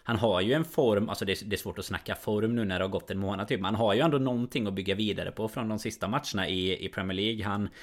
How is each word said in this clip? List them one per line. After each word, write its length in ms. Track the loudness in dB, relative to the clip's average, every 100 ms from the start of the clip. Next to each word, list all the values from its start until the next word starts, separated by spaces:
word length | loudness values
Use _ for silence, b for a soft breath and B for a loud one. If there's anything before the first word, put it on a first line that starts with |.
han 140 | -2 2
har 240 | 4 4
ju 120 | 4
en 120 | 2
form, 440 | 2 4 4 4 2
alltså 160 | -2
det, 260 | -2 -2 -2
det 60 | -4
är 20 |
svårt 200 | -4 -8
att 60 |
snacka 300 | -6 -6 -6
form 420 | -6 -2 2 2 2
nu 80 |
när 140 | 0 0
det 60 |
har 60 | 0
gått 200 | -2 -4
en 80 | -4
månad 300 | -2 -2 -2
typ, 120 | -2
men 40 |
han 100 | 0
har 200 | 2 4
ju 60 | 6
ändå 180 | 4 4
någonting 480 | 2 0 -2 -2 -2
att 80 |
bygga 200 | -2 0
vidare 360 | 0 0 -2 -4
på 180 | -4 -4
från 200 | -4 -4
de 100 | -4
sista 300 | -4 -4 -2
matcherna 400 | -2 -2 -2 0
i, 360 | 0 0 0
i 40 | -4
Premier 280 | -4 -4 0
League. 280 | 0 0
Han 240 | -2 -2 -4 B